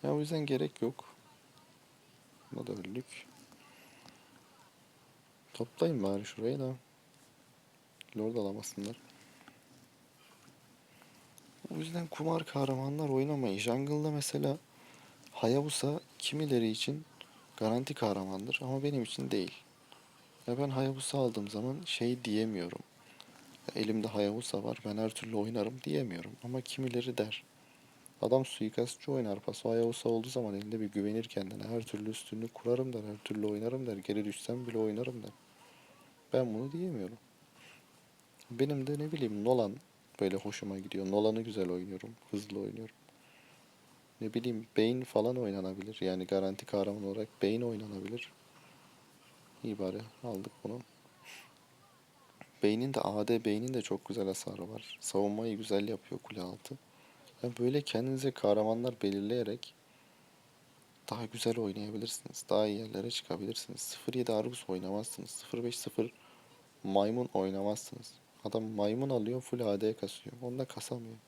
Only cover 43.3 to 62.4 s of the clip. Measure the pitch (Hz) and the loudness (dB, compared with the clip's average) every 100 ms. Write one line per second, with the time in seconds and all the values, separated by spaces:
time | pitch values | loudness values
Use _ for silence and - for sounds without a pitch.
43.3 | - - - - - - - - - 110 | -20 -20 -20 -20 -20 -20 -20 -20 -8 -2
44.3 | 113 123 113 117 - 110 127 127 - 113 | 0 0 -2 0 4 6 4 4 4 4
45.3 | 127 117 98 92 95 98 110 95 92 92 | 2 0 0 -2 -4 -6 -2 0 0 2
46.3 | 98 95 98 - 104 98 104 98 101 110 | 2 2 -2 -2 0 2 0 -4 -4 -6
47.3 | - 98 110 120 110 107 101 101 120 - | 0 2 2 0 -2 -6 -8 -6 -8 -10
48.3 | - - - - - - - - - - | -14 -20 -20 -20 -20 -20 -20 -20 -20 -20
49.3 | - - - 117 101 95 101 113 - 123 | -20 -20 -10 -6 -2 -2 -2 -8 -10 -6
50.3 | 101 95 - - 120 - - - - - | -6 -8 -10 -8 -8 -10 -20 -20 -20 -20
51.3 | - - - - - - - - - - | -18 -20 -20 -20 -20 -20 -20 -20 -20 -20
52.3 | - - - 101 110 131 135 - 104 104 | -20 -20 2 2 4 2 0 0 0 2
53.3 | 117 113 104 123 131 104 98 - 101 98 | 2 4 0 0 -2 -2 -4 -2 -2 0
54.3 | 92 - 98 92 110 - - - 98 104 | -2 -6 -8 -8 -10 -12 -10 -2 2 2
55.3 | 104 117 104 110 101 101 107 - - - | 2 0 -2 2 2 2 -4 -6 -10 -8
56.3 | 107 90 107 - 135 - - - - - | -8 -6 -8 -10 -14 -14 -20 -20 -20 -20
57.3 | - 123 117 120 143 143 113 127 131 135 | -6 -6 0 2 2 2 0 0 0 0
58.3 | 131 104 104 107 113 123 117 101 98 101 | 2 4 6 6 4 0 0 0 2 0
59.3 | 123 107 117 - - _ - - - - | 0 0 -4 -8 -18 _ -20 -20 -20 -20
60.3 | - - - - - - - - 110 110 | -20 -20 -20 -20 -20 -20 -16 -6 -4 -4
61.3 | 117 117 117 107 98 104 107 113 - - | 0 0 2 0 -2 -4 -4 -4 -6 -8
62.3 | - | -14